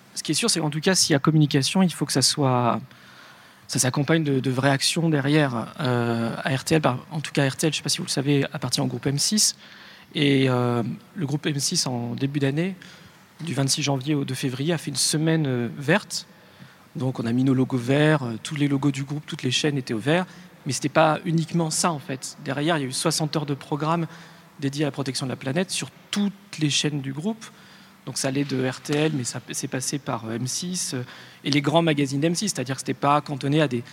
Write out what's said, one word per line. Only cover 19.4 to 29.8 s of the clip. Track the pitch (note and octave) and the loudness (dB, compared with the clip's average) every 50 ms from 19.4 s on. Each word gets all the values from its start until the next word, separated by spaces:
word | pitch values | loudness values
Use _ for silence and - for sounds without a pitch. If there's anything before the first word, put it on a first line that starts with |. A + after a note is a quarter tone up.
les | - B2+ | -2 -2
chaînes | A#2+ - - D3+ C#3+ | 0 2 0 0 0
étaient | C3+ B2 - A#2+ | 0 -2 -4 -4
au | G#2+ | -2
vert. | G#2+ C#3+ D#3+ F3+ F#3 - - - - - - - - | 0 2 2 2 0 -2 -8 -16 -20 -20 -20 -10 -6
Mais | C#3+ | -6
c'était | B2 - - C#3+ | -4 -2 -4 2
pas | - D#3 D#3+ D#3 D3+ - - | 4 6 6 6 4 2 0
uniquement | F3+ D#3+ E3 D#3 - - E3+ E3 D#3 | 0 0 0 0 0 0 0 0 0
ça, | D#3 - - F3+ | 0 0 0 0
en | E3 C3+ | 0 -2
fait. | - - C3+ C3 - - - - D3 | -4 -8 -8 -8 -8 -12 -14 -10 -8
Derrière, | C#3 C3+ D3 D3 E3+ E3+ | -6 -4 -2 0 2 2
il | D3+ | 0
y | C3+ | 0
a | |
eu | B2 | -2
soixante | C3 - - E3 D3+ - D#3+ D3 - | -4 -2 0 0 0 0 -2 -2 -2
heures | D#3 D3+ | -2 -2
de | C#3+ C#3+ | -2 -4
programme | C3+ - - D#3 C#3+ D3+ D#3 E3+ E3+ D#3+ - - - - - - - - - - - | -6 -4 -6 -4 -2 0 0 0 0 -2 -4 -8 -16 -20 -20 -20 -20 -20 -20 -10 -6
dédié | C#3 C#3 C#3 D3 D3+ | -6 -4 -2 -2 -2
à | |
la | C#3+ | -2
protection | - - C3 C#3 B2+ - C#3 | -2 -4 -6 -4 -4 -4 -6
de | B2+ | -6
la | - | -6
planète | - - C3 C3 F3+ F#3+ - | -6 -6 -2 -2 -2 -2 -2
sur | - - D3 - - - - - | -4 -6 -8 -8 -12 -20 -12 -6
toutes | - G#3 G3+ G3 F#3+ - - - - - | -2 0 0 0 -2 -6 -14 -16 -6 -2
les | D3+ C#3+ | -2 0
chaînes | C3+ - - D3+ D3+ C#3+ | 0 0 0 -2 -2 -4
du | C3 C3+ | -6 -6
groupe. | C3 D3+ E3 G#3+ A3+ - - - - - - - - - - - - - - | -8 -4 -4 -4 -4 -6 -10 -18 -20 -20 -20 -20 -20 -20 -20 -20 -20 -14 -12
Donc | B2+ B2 - | -8 -6 -4
ça | - C3+ | -2 -2
allait | C3 C#3+ C#3+ | 0 0 -2
de | C#3 C3+ C3 C3 C3 | -2 -2 -2 -2 -2
R | B2+ - | -4 -6
T | - - D3 | -4 -2 0
L, | D3 D#3 D#3+ D3+ | 2 2 2 0
mais | C3+ A#2+ | -2 -4
ça, | - - B2+ - - | -4 -6 -8 -10 -8
c'est | - - - | -8 -8 -6
passé | C3+ - B2+ | -6 -6 -4